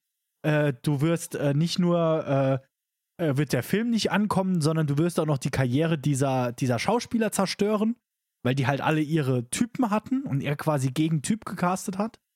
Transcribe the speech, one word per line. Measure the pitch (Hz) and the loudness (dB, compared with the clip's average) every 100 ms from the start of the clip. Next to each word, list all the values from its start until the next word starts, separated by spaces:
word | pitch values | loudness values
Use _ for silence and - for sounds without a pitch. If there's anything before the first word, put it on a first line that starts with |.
| _ _ _ _ | _ _ _ _
äh, | 151 151 147 127 | 0 2 2 0
du | - 143 | 0 0
wirst, | 160 165 - - | 2 0 -4 -4
äh, | 143 | 0
nicht | 143 170 - | 2 0 2
nur, | 175 175 165 160 - | 2 2 2 0 0
äh, | 139 135 131 - _ _ _ _ - | 2 2 0 -4 _ _ _ _ -4
äh, | 160 135 | -2 0
wird | 147 | 0
der | 131 | -2
Film | - 196 240 | 0 -2 0
nicht | 226 196 | 0 0
ankommen, | 190 214 185 190 180 | 0 0 0 0 2
sondern | 151 160 151 | 2 2 0
du | 143 | 2
wirst | 170 175 | 0 0
auch | 156 | 0
noch | 143 | 0
die | 143 | -2
Karriere | 131 131 131 165 165 | -2 0 2 2 0
dieser, | 143 131 139 131 123 | 0 0 2 2 0
dieser | 120 131 117 | -2 0 0
Schauspieler | - 233 - 233 214 | 0 -2 0 -2 -2
zerstören“, | - 190 - 202 214 220 240 _ _ _ _ | 0 -2 0 0 2 0 -2 _ _ _ _
weil | 123 135 | -2 0
die | 127 | 0
halt | 139 | 0
alle | - 156 | 0 0
ihre | 151 160 135 127 120 | 0 0 0 0 -2
Typen | - 240 - 240 | -2 -2 -2 -2
hatten | 214 - 262 | -2 -2 -4
und | 285 139 | -2 -4
er | 131 147 | -4 -4
quasi | 156 147 131 | -2 0 0
gegen | 127 160 160 | 0 0 0
Typ | - 220 - | -2 -4 -6
gecastet | 180 180 185 - 185 | -4 -2 -2 -6 -6
hat. | 226 - _ | -6 -8 _